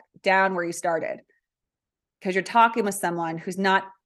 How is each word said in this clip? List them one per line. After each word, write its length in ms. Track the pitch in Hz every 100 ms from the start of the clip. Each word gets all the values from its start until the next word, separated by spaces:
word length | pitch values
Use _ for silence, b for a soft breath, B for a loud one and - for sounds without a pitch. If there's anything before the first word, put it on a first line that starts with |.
| - _
down 320 | 196 190 190
where 100 | 185
you 80 | 170
started. 480 | 170 180 165 - - _ _ _ _ _ _ _ _ _ _
'Cause 140 | 190
you're 80 | 185
talking 420 | 180 233 226 233
with 120 | 208 196
someone 420 | 175 170 165 165
who's 200 | 180 185
not 260 | 196 190 - -